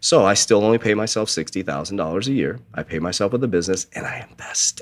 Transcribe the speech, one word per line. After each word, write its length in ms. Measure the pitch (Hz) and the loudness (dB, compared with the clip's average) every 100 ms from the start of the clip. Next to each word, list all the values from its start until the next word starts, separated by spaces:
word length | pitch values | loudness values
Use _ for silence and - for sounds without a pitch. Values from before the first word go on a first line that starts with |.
So 240 | - 165 | 2 6
I 80 | 98 | 6
still 320 | 101 - 104 | 4 4 4
only 140 | 107 113 | 4 2
pay 160 | 113 | 2
myself 340 | 107 110 110 107 | 0 0 -2 -2
sixty 340 | - 78 95 | -4 -4 -6
thousand 360 | 92 71 80 98 | -4 -6 -4 -4
dollars 280 | 80 92 127 | -2 -2 0
a 60 | |
year. 260 | 135 69 120 - | 0 0 -4 -12
I 80 | - | -10
pay 160 | - 82 | -6 -4
myself 340 | 87 - 101 | -4 -2 0
with 100 | 123 | 0
the 60 | 123 | 0
business, 380 | 90 87 92 - | 0 0 -4 -4
and 120 | - - | -10 -10
I 200 | - - | -10 -14
invest 500 | - - - - - | -18 -8 -2 -2 -4